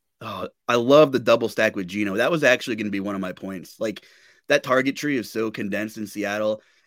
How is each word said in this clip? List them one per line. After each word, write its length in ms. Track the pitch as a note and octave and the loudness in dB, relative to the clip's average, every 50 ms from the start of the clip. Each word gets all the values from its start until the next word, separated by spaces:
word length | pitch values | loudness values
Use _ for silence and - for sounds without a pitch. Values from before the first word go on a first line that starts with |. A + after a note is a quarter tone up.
| _ _ _ - | _ _ _ -16
Oh, 280 | A2+ A2 G#2 F#2 - - - _ _ - | -14 -12 -10 -10 -10 -10 -12 _ _ 0
I 80 | A#2+ | 2
love 360 | A#2+ A#2 B2 C#3 D3+ D#3 C#3 C3 | 2 4 6 8 8 8 8 4
the 60 | A#2+ | 2
double 300 | A#2 A#2+ A#2 A#2 A#2+ G#2+ | 4 4 4 4 4 0
stack 260 | - - G#2+ A2 - | 0 0 0 0 0
with 120 | G2+ F#2+ F2 | -2 -6 -6
Geno. 280 | F#2 G#2 G#2 G2 F#2+ | -4 -4 -2 -2 0
That 140 | G#2+ A#2+ D3 | 0 0 0
was 140 | F3 D#3 C#3+ | 0 2 4
actually 320 | B2 B2+ B2 - C3 A2+ | 4 4 2 0 -4 -6
gonna 140 | G#2+ G#2+ G#2 | -4 -4 -4
be 100 | G2 G2 | -4 -4
one 140 | F#2+ G#2 G2+ | -4 -6 -6
of 60 | G2 | -6
my 120 | F#2+ F#2 F2+ | -6 -8 -8
points. 480 | - - F#2+ F#2+ F2 - - - - | -10 -12 -12 -10 -12 -14 -14 -10 -6
Like, 260 | A2 A2 G2+ - _ _ _ _ _ _ _ _ _ - | -6 -6 -6 -8 _ _ _ _ _ _ _ _ _ 0
that 140 | C#3+ D3 - | 0 0 2
target 340 | C3 B2+ C3 C3 C3+ C3+ | 2 0 2 2 0 -2
tree 200 | - - D3 C#3+ | -4 -4 -4 -4
is 140 | B2+ G#2 - | -4 -6 -6
so 200 | - A2 A2+ A2 | -6 -4 -4 -4
condensed 460 | G#2+ - A2+ G2+ G2+ G2+ G#2+ G#2+ - A2 | -4 -6 -6 -6 -4 -4 -6 -6 -8 -10
in 80 | G#2+ | -12
Seattle, 560 | G2+ - G#2 G2+ G2+ G2+ G#2+ G#2+ G#2+ G#2+ G#2+ _ _ _ _ _ | -10 -8 -6 -6 -4 -4 -2 -2 -2 -2 -4 _ _ _ _ _